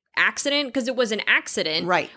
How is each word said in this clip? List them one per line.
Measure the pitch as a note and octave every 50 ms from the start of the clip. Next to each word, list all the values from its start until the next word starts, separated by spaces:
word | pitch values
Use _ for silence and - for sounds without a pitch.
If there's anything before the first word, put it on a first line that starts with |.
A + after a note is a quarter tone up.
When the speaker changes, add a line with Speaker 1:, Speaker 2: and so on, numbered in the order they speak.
| _ _ -
Speaker 1:
accident, | - F3 G3+ A3 - - C#4+ C#4+ C#4+ D4 B3+
'cause | A#3 C4+ A#3
it | B3+ B3
was | A#3 B3 G3+
an | A3 G3+ -
accident. | - A3+ D4+ - - - G#3+ F3+ D#3 D#3 E3 E3+
Speaker 2:
Right. | E3+ F3+ E3 - - -